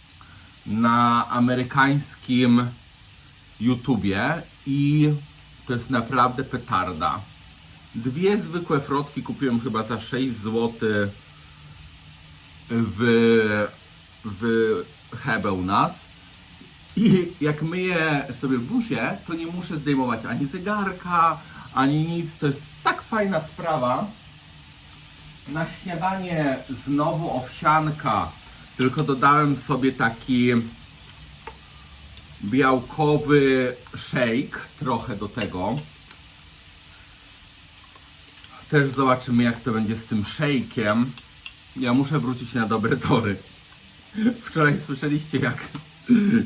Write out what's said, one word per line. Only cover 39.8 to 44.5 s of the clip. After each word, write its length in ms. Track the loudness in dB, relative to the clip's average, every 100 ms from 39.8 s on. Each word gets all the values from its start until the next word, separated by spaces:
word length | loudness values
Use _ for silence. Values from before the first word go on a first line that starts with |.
| 0 -2
z 80 |
tym 200 | -4 -4
shake'iem. 840 | -4 -2 0 0 -2 -2 0 2 0 -4 -16 -18 -18 -18 -14 -4
Ja 180 | 2
muszę 260 | 2 4 0
wrócić 340 | 0 -4 -4
na 140 | -2 0
dobre 300 | 0 0 0
tory. 380 | 2 2 2 -2 -8 -20 -20 -20 -20 -20 -12 -2 0 0
Wczoraj 360 | -4